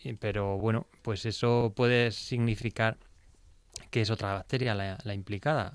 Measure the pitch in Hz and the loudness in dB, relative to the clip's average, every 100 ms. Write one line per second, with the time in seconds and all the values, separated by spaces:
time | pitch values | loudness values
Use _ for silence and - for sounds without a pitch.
0 | 135 110 107 101 98 98 110 113 - _ | -10 -6 -2 0 0 0 2 0 -2 _
1 | - 104 113 101 120 120 117 104 123 123 | -6 -4 -4 0 2 4 2 2 4 4
2 | 120 104 - 123 117 107 117 - 113 - | 2 -2 -4 0 2 0 -2 0 0 -2
3 | - - - - - - _ - - 123 | -10 -20 -20 -20 -20 -20 _ -18 -4 0
4 | 107 113 101 98 - 131 127 101 98 95 | 0 0 -2 -4 -2 -2 0 0 -2 -6
5 | 107 98 92 101 147 151 95 | -6 -6 -6 -4 0 0 -2